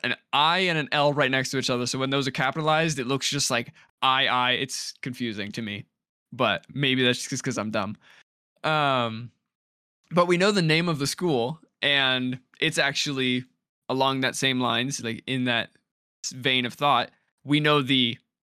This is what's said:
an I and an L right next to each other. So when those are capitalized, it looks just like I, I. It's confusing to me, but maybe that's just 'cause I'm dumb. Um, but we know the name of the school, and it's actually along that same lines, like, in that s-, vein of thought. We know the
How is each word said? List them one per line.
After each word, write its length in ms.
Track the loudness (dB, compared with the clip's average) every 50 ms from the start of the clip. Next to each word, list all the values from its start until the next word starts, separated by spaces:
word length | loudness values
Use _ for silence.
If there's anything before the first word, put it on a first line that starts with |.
| -2
an 100 | -4 -4 -6 _ _ 0
I 260 | 2 2 4 2 2
and 180 | 2 0 0 0
an 100 | -2 0 2
L 200 | 2 4 4 4
right 180 | 2 2 2
next 200 | 2 0 0 -2
to 80 | -2 -2
each 120 | -2 0
other. 160 | 0 0 -2
So 120 | -2 -2 -2
when 120 | -2 -2
those 180 | 0 -2 -2 -2
are 40 | -2
capitalized, 640 | -2 -2 -2 -2 -2 0 0 2 2 2 0 -2 -2
it 80 | -2
looks 220 | -2 -2 -2 -2 -2
just 200 | -2 -2 -2 0
like 220 | 0 -2 -2 -4 -10 -20 -20 _ _ _ 2
I, 240 | 2 2 2 2 2
I. 240 | 2 2 2 2 0
It's 420 | 0 -2 -4 -6 -8 -10 -10 -12 _ -10
confusing 480 | -10 -8 -6 -6 -6 -6 -6 -8 -8 -8
to 100 | -8 -8
me, 240 | -8 -8 -10 -12 _ _ _ _ _ _ _ _ _ -4
but 320 | 0 0 0 0 0 -4 -8 -6
maybe 300 | -2 -2 0 2 2 2
that's 220 | 2 2 0 -4 -6
just 140 | -8 -6 -6
'cause 160 | -4 -4 -4
I'm 120 | -4 -4
dumb. 260 | -4 -4 -4 -4 -8 -12 _ _ -20 -20 _ _ _ _ _ _ _ _ -4
Um, 680 | -2 0 0 2 2 2 0 0 -2 -4 -8 -12 -14 -18 _ _ _ _ _ _ _ _ _ _ _ _ _ _ _
but 160 | 2 2 4
we 100 | 4 4 4
know 140 | 4 4 4
the 100 | 4 4
name 260 | 4 4 4 2 2
of 100 | 0 -2
the 60 | -2 -4
school, 520 | -4 -2 0 0 2 2 0 0 -4 -8 _ _ _ _ 0
and 580 | 0 2 2 2 2 0 0 -2 -4 -6 -8 -10 _ _ -4
it's 180 | -4 -2 0 0
actually 680 | 0 0 0 -2 -4 -2 -2 -2 0 0 0 -2 -4 -6 _ _ _ _ _ _ _ -4
along 320 | -2 0 2 2 2 0 0
that 140 | -2 -2
same 240 | 0 0 0 0 0
lines, 420 | 0 0 0 0 -2 -2 -4 -6 -6
like, 200 | -8 -8 -8 -6
in 180 | -4 -4 -2 0
that 260 | 0 0 0 -2 -4 _ _ _ _ _ _ _ _ _ _ -12
s-, 80 | -12 -10
vein 340 | -4 -2 0 0 0 0
of 80 | -2 -4
thought. 360 | -2 2 2 2 2 2 -2 -6 _ _ _ _ _ -2
We 160 | 0 2 2
know 220 | 4 4 4 4 4
the 360 | 2 2 2 2 2 0 -4 _ _ _ _